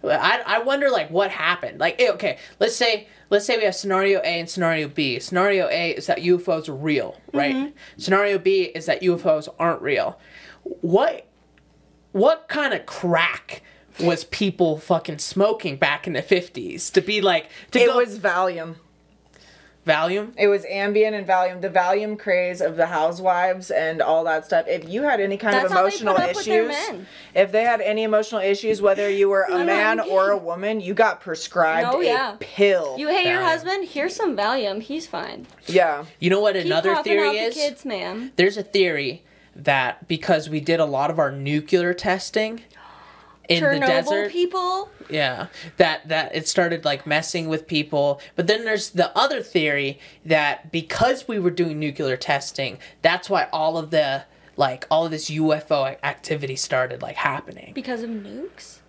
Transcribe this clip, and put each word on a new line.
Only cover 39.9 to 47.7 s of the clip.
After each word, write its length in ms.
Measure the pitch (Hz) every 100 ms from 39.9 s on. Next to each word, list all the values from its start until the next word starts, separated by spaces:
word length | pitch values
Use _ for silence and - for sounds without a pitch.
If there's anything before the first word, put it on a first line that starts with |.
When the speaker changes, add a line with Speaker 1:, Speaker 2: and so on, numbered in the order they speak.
| - -
Speaker 1:
because 400 | 160 - 165 151
we 120 | 151
did 200 | 143 165
a 60 | 156
lot 240 | 135 147
of 80 | 160
our 140 | 143
nuclear 640 | 139 139 147 151 180 175 175
testing, 640 | 208 185 - 214 220 226 - - - - - - - - -
in 120 | 170
the 40 | 294 285 262
Speaker 2:
Chernobyl 20 |
Speaker 1:
desert. 440 | 262 262 302 415
Speaker 2:
people? 580 | 349 359 370 359 381 392 - -
Speaker 1:
Yeah, 380 | 156 139 123 180 - 165 -
that, 300 | 170 156 156
that 260 | 160 151 160
it 120 | 156
started, 380 | - 170 170 147
like, 200 | 143 156
messing 440 | 151 160 175 160
with 180 | 160
people. 540 | 160